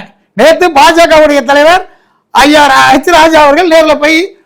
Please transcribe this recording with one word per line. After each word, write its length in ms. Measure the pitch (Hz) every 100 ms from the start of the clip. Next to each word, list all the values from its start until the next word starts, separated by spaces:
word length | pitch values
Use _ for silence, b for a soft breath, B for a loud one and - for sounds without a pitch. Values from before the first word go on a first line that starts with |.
| - _ _
நேத்து 340 | 190 285 320 359
பாஜகவுடைய 760 | 277 320 330 330 311 302 285
தலைவர் 440 | 233 285 311 370 370 b b b b
ஐயா 320 | - 277 302 285
ரா-, 260 | 269 262
எச் 160 | 269 349
ராஜா 340 | 330 320 320
அவர்கள் 260 | 285 294 370
நேர்ல 320 | 320 311 285
போய் 360 | 294 320 381 -